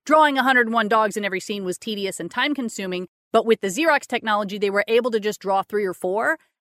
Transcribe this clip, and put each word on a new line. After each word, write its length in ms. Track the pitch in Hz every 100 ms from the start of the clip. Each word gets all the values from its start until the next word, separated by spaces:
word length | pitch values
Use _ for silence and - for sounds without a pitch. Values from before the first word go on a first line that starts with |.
| -
drawing 320 | 311 302 269
a 40 |
hundred 280 | 254 247 226
one 160 | 233 208
dogs 280 | 220 214 208
in 80 |
every 160 | 202 185
scene 240 | - 202
was 140 | 185 180
tedious 420 | 233 208 190 -
and 120 | 175
time-consuming, 760 | - 285 277 226 - 190 180 185 _ _
but 140 | 226 220
with 160 | 220
the 60 | 196
Xerox 400 | 185 320 285 -
technology, 500 | 233 220 208 202 208
they 140 | 202
were 120 | 202 202
able 240 | 233 240
to 80 | 220
just 200 | 208 196
draw 220 | 190 196
three 240 | 185 208 196
or 80 |
four 460 | 170 180 202 269 320 _ _